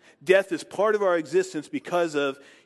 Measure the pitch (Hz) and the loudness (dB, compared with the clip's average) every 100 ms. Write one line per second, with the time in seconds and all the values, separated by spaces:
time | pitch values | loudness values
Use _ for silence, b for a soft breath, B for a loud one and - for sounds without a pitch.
0 | b b 143 190 190 156 - - 214 214 | b b 2 2 2 -4 -6 -2 0 2
1 | 196 175 147 175 185 156 143 143 - 175 | 2 0 0 -2 -2 -6 -8 -10 -2 -2
2 | 170 147 143 135 B B | 0 0 -2 -4 B B